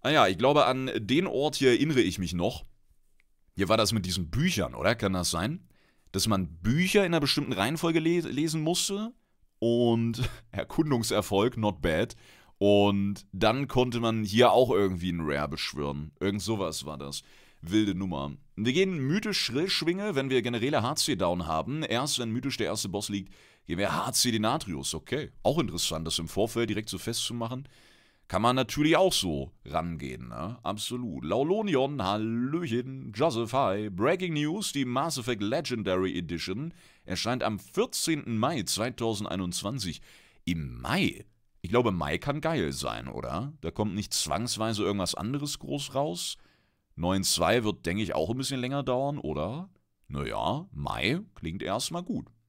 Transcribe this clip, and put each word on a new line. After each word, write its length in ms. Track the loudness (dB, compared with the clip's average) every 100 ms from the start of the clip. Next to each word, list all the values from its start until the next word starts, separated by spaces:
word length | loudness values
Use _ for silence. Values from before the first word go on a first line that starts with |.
Ah 100 | 2
ja, 160 | 4 4
ich 100 | 6
glaube, 280 | 4 6 6
an 260 | 4 -2 -4
den 260 | 2 2 2
Ort 300 | 0 -2 4
hier 140 | 4
erinnere 320 | 6 4 4
ich 180 | 2 0
mich 140 | -4
noch. 320 | 0 -2 -2 -14 -20 _ _ _ _ _ _ _ -4
Hier 140 | 2
war 80 | 4
das 160 | 4
mit 120 | 2 -2
diesen 240 | -4 -2
Büchern, 460 | 0 0 0 -2 0
oder? 180 | 0
Kann 200 | 2 0
das 180 | 0 0
sein? 360 | 0 -2 -4 -10 _ _ _ _
Dass 160 | -2 2
man 320 | 2 0 -4
Bücher 380 | 0 2 4 4
in 140 | 4
einer 80 | 2
bestimmten 320 | 2 0 0
Reihenfolge 460 | 0 0 2 2 4
le-, 300 | 4 2 0
lesen 320 | 0 0 0
musste 520 | 0 0 0 -2 -6 -10 _ _ _ _
und 720 | 2 4 6 4 2 0 -4 -4
<laughs> 120 | -12
Erkundungserfolg, 1040 | -8 -6 0 2 2 2 0 2 4 4 2
not 240 | 0 0
bad. 340 | 0 2 0 -4 -20 -20 -20 2
Und 680 | 6 8 8 4 0 -2 -8
dann 360 | 0 2 2 0
konnte 320 | 2 2 2
man 240 | 0 0
hier 280 | 0 6 8
auch 200 | 8 6
irgendwie 380 | 4 2 2 -2
einen 200 | -2 -2
Rare 200 | -2 -2
beschwören. 600 | -4 -8 -4 -4 -4 -8 _
Irgend 220 | -2 -2
sowas 440 | -2 -2 -2 -4 -8
war 120 | -10
das. 240 | -8 -10 -14 -20 -20 _
Wilde 340 | 0 2 4 0
Nummer. 380 | -2 -4 -6 -8 -16 -4
Wir 160 | 0
gehen 260 | 2 2 0
mythisch 420 | 0 0 0 -2
Schrillschwinge, 760 | -2 -2 -2 0 0 -2 -2 -2
wenn 140 | 0
wir 120 | 0
generelle 400 | 0 -2 0 0
H 120 | 0 -2
C 200 | -2 0
down 320 | 0 0 0
haben. 360 | -2 -2 -4
Erst 360 | -2 -2 -2 -2
wenn 120 | -2
mythisch 240 | -2 -4 -2
der 100 | -2
erste 200 | -2 -2
Boss 220 | -4 -2
liegt, 240 | -4 -6 -16 -20 _ -6
gehen 120 | -2
wir 160 | 0
H 200 | 0 0
C 180 | 2 2
Denatrius. 640 | 2 0 0 -4 -6 -6
Okay, 380 | -8 -4 -6 -6 -4
auch 160 | 0 0
interessant, 480 | 0 -2 -2 -2 -4
das 100 | -4
im 120 | -4
Vorfeld 400 | -2 0 0 0
direkt 180 | -2 -4
so 100 | -6
festzumachen. 680 | -6 -4 -4 -6 -6 -8 -12 -20 -20 _ _ _ _
Kann 120 | 2
man 140 | 2 2
natürlich 400 | 0 2 4 6
auch 180 | 4
so 380 | 2 0 -2 -6 _ -6
rangehen, 640 | -4 -4 -6 -8 -10 -12
ne? 280 | -10 -10 -8
Absolut. 640 | -8 -6 -6 -6 -6 -6 -2
Laulonion, 760 | 0 2 0 2 2 0 0
Hallöchen. 1120 | -2 0 0 -2 -2 -2 -2 -2 -2 -8 -10
Joseph, 380 | 0 0 0 -2
hi. 380 | 0 0 0 -4
Breaking 440 | 0 0 2 0
News, 380 | -2 -2 -2 -4
die 140 | -2 -2
Mass 320 | 0 -2 -4
Effect 240 | -4 -2
Legendary 760 | -2 -2 -2 -4 0 0 0 -2
Edition 560 | -4 -6 -4 -6 -8 -12 -20 _
erscheint 400 | -8 -4 -2 -2
am 160 | -2 -4
vierzehnten 800 | -6 -2 -2 0 0 -2 -2 0
Mai 260 | 0 0
zweitausendeinundzwanzig. 1400 | -2 -2 -2 -2 -2 -2 -4 -2 -2 -4 -4 -4 -6 -8 -14 -20 -20 _ -4
Im 340 | -4 -4 -8
Mai? 460 | -4 0 0 0 -14 _ _ _
Ich 100 | 0
glaube, 200 | 4 4
Mai 280 | 2 0 -2
kann 220 | -2 -2
geil 300 | -2 0 -2
sein, 340 | -2 -6 -6 -8
oder? 440 | -8 -6 -6 -6 -8
Da 100 | -8
kommt 240 | -2 -2 -2
nicht 180 | -4
zwangsweise 680 | -4 -2 -2 -2 -4 -2 0
irgendwas 320 | 0 0 -2 -4
anderes 420 | -4 -4 -6 -8
groß 380 | -6 -6 -4 -2
raus. 420 | -2 -4 -8 -10 _ _ _ _ _ -4
Neun 280 | 0 2
zwei 400 | 2 2 4 4
wird, 240 | 2 -2 -2
denke 160 | -2
ich, 100 | -2
auch 160 | -2 -2
ein 80 | -2
bisschen 240 | -4 -4
länger 220 | -4 -4
dauern, 340 | 0 0 0 -4
oder? 520 | -4 -4 -4 -6 -12 _ _ _ _
Naja, 600 | -6 -4 -2 -2 -2 -6
Mai 500 | -8 -6 -2 0 0 -4
klingt 300 | -10 -8 -6
erstmal 400 | -4 -4 -4 -8
gut. 240 | -6 -6 -8 _